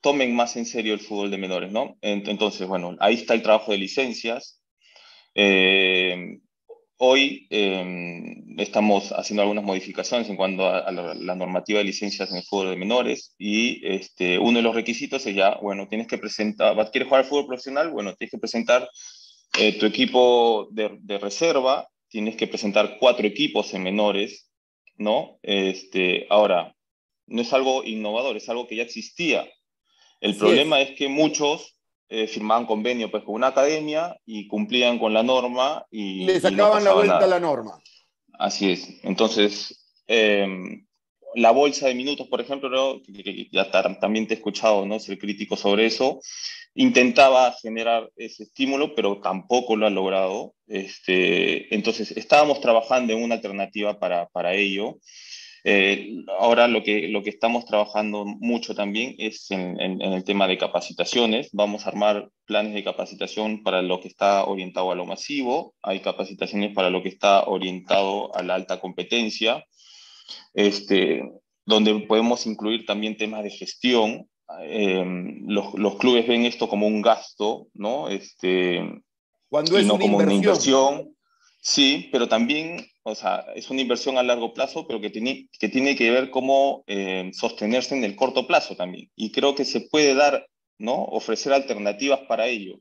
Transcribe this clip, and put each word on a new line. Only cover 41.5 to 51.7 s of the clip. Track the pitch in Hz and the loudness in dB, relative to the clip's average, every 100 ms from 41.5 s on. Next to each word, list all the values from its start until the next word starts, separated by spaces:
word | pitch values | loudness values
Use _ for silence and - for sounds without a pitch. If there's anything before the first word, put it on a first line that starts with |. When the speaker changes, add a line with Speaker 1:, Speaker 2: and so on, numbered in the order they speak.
Speaker 1:
bolsa | 123 147 139 139 | 6 4 2 0
de | |
minutos, | 123 135 143 131 | 0 -4 -6 -6
por | 123 | -6
ejemplo, | 120 139 139 | -6 -6 -2
¿no? | 131 135 131 | 0 -2 -4
Que, | _ | _
que, | 101 | -14
que | 101 92 - | -12 -10 -6
ya | - 95 | -2 0
ta-, | 92 92 95 | 2 0 -2
también | 101 107 107 | -2 -2 -2
te | |
he | 110 | -4
escuchado, | 104 101 113 104 98 | -6 0 2 2 0
¿no? | 107 | -6
Ser | - 98 | -8 -10
crítico | 104 101 107 | -8 -8 -6
sobre | 104 101 101 113 | -4 0 2 2
eso. | 113 131 - - - - - - | 2 0 -2 -12 -14 -14 -14 -16
Intentaba | - 127 120 123 120 135 127 127 123 | 2 4 6 4 8 8 8 4 0
generar | 113 113 113 117 110 - | -10 -4 0 0 -2 -14
ese | 113 - | -16 -14
estímulo, | 107 - 135 135 151 135 | -20 -4 -2 0 -2 0
pero | 101 101 | -2 -2
tampoco | - 95 - 123 123 107 | -4 -6 0 -2 2 2
lo | 107 | 2
ha | |
logrado. | 98 95 95 95 101 175 _ _ | 2 0 0 0 -2 -8 _ _
Este, | 104 95 - - 92 90 87 87 82 - | -8 -8 -10 0 2 4 2 2 -2 -2